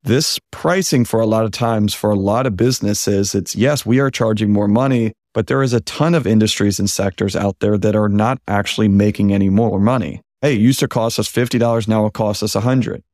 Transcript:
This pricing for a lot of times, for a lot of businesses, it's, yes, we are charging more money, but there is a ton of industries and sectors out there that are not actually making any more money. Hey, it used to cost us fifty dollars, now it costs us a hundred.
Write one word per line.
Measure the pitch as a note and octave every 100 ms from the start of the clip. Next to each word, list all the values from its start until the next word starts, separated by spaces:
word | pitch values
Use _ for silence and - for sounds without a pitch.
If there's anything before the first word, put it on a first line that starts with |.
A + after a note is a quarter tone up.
This | - - E3 - -
pricing | - - F#3 F#3 C3 A#2
for | A2+
a | A2+
lot | A2 A2
of |
times, | - A#2+ A2+ G#2
for | - G#2+
a | G#2
lot | G2 A2+ C3
of | F#2
businesses, | A#2+ B2 G#2 G2+ - G2 G2+
it's, | G2+ - -
yes, | B2+ D3 A2
we | B2+
are | C3+
charging | - A2 G#2+ G#2+
more | G#2 G#2
money, | A2 C3+ B2 A2 - _
but | A2 -
there | C3
is | C3+
a | A#2
ton | - - D#3+
of | E3+ A#2
industries | A2 G#2+ - G2+ G2
and | G2+
sectors | - G2 - G2+ F#2+
out | G2+ -
there | G#2 G#2
that | A2 G#2+
are | G#2
not | G2+ A2+ C3 -
actually | G2+ G2+ - G#2+
making | G2 G#2 G2+ G2+
any | G2 G2
more | G2+ A#2 G2
money. | G#2 B2 D2+ - - _
Hey, | C#3+ A#2
it |
used | C3 C3+
to | C3
cost | B2 A2+ -
us | G2+
fifty | A#2+ B2 A#2
dollars, | A#2 A#2 G#2
now | A2 G#2+
it |
costs | - G#2+ G#2
us | G#2+ A2
a |
hundred. | A#2+ C3 A2 - -